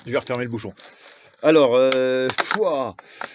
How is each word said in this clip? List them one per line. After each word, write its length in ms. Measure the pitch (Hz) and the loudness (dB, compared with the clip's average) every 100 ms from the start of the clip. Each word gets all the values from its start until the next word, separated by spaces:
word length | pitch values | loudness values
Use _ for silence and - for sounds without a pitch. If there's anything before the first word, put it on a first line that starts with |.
| 120 | -6
Je 60 | |
vais 60 | 131 | -6
refermer 280 | - 123 123 | -4 -6 -6
le 40 | |
bouchon. 240 | 117 98 - - - - - - - | -8 -10 -16 -20 -20 -20 -20 -20 -2
Alors, 340 | 151 160 131 127 | 4 6 6 4
euh, 540 | 131 131 131 127 131 - | 4 2 0 0 -2 -2
fouah. 540 | - - 190 143 117 - - - - | -4 -2 -2 -2 -6 -10 -20 -16 -16